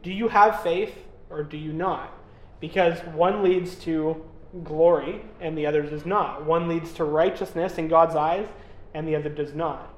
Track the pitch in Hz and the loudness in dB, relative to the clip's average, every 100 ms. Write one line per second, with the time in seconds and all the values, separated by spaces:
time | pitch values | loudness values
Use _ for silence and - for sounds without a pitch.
0 | 170 196 226 208 214 214 175 175 214 - | -8 -2 2 6 6 4 -2 0 -2 -8
1 | - - - 160 151 151 156 156 185 139 | -20 -20 -12 -10 -10 -10 -8 -4 -2 -4
2 | 135 - - - - - 160 190 175 165 | -8 -16 -20 -20 -20 -14 -4 2 2 2
3 | 170 156 175 208 190 185 175 - 170 160 | -8 2 2 4 2 2 -2 -8 -4 -2
4 | 156 160 - - - 180 156 156 170 160 | -2 -4 -10 -20 -18 -14 -8 4 6 6
5 | 139 208 - - 165 156 151 151 147 151 | 0 -8 -14 -10 -6 -2 0 0 -2 -6
6 | 160 202 170 - 156 165 170 165 156 - | -2 0 0 -4 0 0 2 -4 -4 -4
7 | 156 151 180 180 190 165 180 175 160 165 | 0 2 2 0 -6 -4 -4 -4 4 6
8 | 165 151 156 180 214 - - - - 151 | 6 4 0 -2 -4 -12 -18 -18 -12 -8
9 | 160 151 147 143 147 147 165 139 - | -2 -2 -2 -6 -6 -4 -4 -6 -14